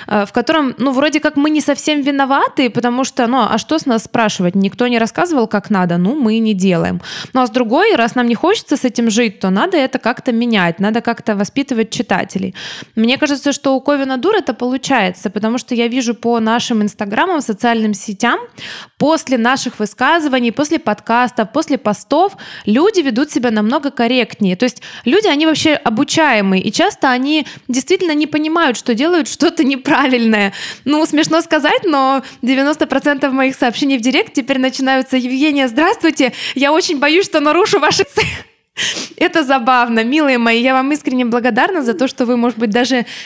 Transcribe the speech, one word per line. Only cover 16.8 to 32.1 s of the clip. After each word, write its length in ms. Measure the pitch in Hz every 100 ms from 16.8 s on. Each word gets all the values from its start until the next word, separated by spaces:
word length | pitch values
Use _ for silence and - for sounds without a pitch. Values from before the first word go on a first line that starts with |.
инстаграмам, 580 | 208 - 202 202 349 330
социальным 540 | - 196 240 233 214
сетям, 440 | 208 - 196 233 359 480 - - - - _
после 400 | 285 320 - 254
наших 400 | 233 254 247 -
высказываний, 720 | 208 - 262 339 302 254 240
после 260 | 240 294 320
подкастов, 720 | 233 208 - 233 247 - 214
после 260 | 285 320 269
постов 580 | 214 202 - 285 392 - - - -
люди 340 | 220 381 415
ведут 300 | 277 220 302
себя 200 | 302 240
намного 400 | 214 208 294 277
корректнее. 640 | 269 233 254 226 - 196 180
То 80 |
есть 180 | 254 - - -
люди, 220 | 233 359 427
они 180 | 285 320
вообще 280 | 302 311
обучаемые, 880 | 294 240 220 285 320 302 220 196 190
и 100 | 220
часто 380 | - 370 - 277
они 360 | 247 269 311 - - -
действительно 440 | 254 - 370 370
не 120 | 294 302
понимают, 500 | 302 311 339 311 226
что 180 | -
делают 340 | 220 311 359 233
что-то 360 | - 330 330
неправильное. 880 | 269 269 269 285 269 247 226 214 196 - - -
Ну, 200 | - 302 320
смешно 340 | 294 - 320
сказать, 420 | 330 311 285 494
но 380 | 403 285 269